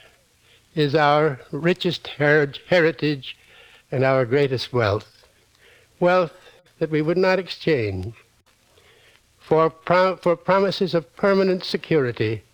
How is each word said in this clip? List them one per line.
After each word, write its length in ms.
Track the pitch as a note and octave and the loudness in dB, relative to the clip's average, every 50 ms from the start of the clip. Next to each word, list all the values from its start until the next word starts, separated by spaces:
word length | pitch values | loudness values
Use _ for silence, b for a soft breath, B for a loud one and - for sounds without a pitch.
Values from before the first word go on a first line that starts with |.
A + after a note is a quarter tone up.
| B B B B _ _ _ _ b b b b b b _ | B B B B _ _ _ _ b b b b b b _
is 200 | E3 D3+ C#3+ C3+ | -2 -2 0 2
our 460 | D#3+ D3+ C#3+ D3 D3+ D3+ D#3 C#3+ B2 - - | 2 2 4 4 4 2 0 -2 -4 -12 -12
richest 580 | - C#3+ C#3+ E3+ F#3 - - F#3 D#3 - - - - - | -10 -4 -2 -2 -2 0 -2 -6 -6 -6 -8 -14 -8 -2
her-, 340 | D3 D3 D3 D3+ D3 C#3+ C3+ - - - | 0 2 4 4 2 0 -4 -8 -8 0
heritage 680 | - F#3 E3 D#3+ D#3+ - - D3 D3+ C#3 B2+ - - B B B B B B B B B B B | 2 2 2 2 0 0 -2 -4 -4 -4 -8 -14 -18 B B B B B B B B B B B
and 140 | - C3+ C3 | -4 0 0
our 200 | C3 C3+ C3 C3 | 2 2 2 0
greatest 480 | A2+ A#2 C#3+ C#3+ C3+ C3 A#2+ - - - | 0 0 0 0 0 -2 -4 -6 -4 -2
wealth, 520 | B2 A#2 G#2+ B2+ A2 - - _ _ _ - _ _ _ _ b b b b b b b b b - | -2 0 0 0 -2 -4 -8 _ _ _ -20 _ _ _ _ b b b b b b b b b -2
wealth 360 | F#3 F3 F3+ F#3 F3+ D#3 - B B B B B B B _ - | 0 2 2 2 2 0 -4 B B B B B B B _ -8
that 120 | E3 D#3 | -8 -2
we 120 | D#3 D3+ D3+ | -2 -2 0
would 140 | D3+ F3 | 0 0
not 220 | F3 F#3+ F#3 F#3 F#3 | 0 2 2 2 0
exchange 760 | F#3 E3+ - - - - D#3+ C3+ A2+ G#2 G2 F#2 F2+ G#2 A2+ - - _ _ _ _ _ _ _ _ _ b b b b b b b b b b b b _ _ | -2 -4 -10 -10 -2 -2 0 0 0 -2 -4 -6 -8 -10 -12 -16 -20 _ _ _ _ _ _ _ _ _ b b b b b b b b b b b b _ _
for 320 | _ - E3 D#3 D#3+ D#3+ | _ -2 2 2 2 2
pro-, 460 | D#3 - - - F3 F3+ F#3 F#3 - | 0 -4 -4 0 2 2 2 2 0
for 200 | - - F3+ E3+ | 0 0 0 0
promises 580 | E3 - - F#3 G3 G3 G3 E3+ - G3+ F3+ - | 0 0 0 0 2 2 0 0 -2 -4 -2 -2
of 220 | E3 D#3+ - _ | -2 -4 -4 _
permanent 480 | _ - G3+ G3 F#3+ G3 F#3+ F#3 F#3 - | _ 0 0 2 2 2 0 0 -2 -4
security 800 | - - G3+ - - E3 D#3+ C3+ B2 A#2 - A#2 G#2+ A#2 G#2+ - _ | -6 -8 -8 -4 -2 0 0 0 0 -2 -2 -2 -4 -4 -6 -10 _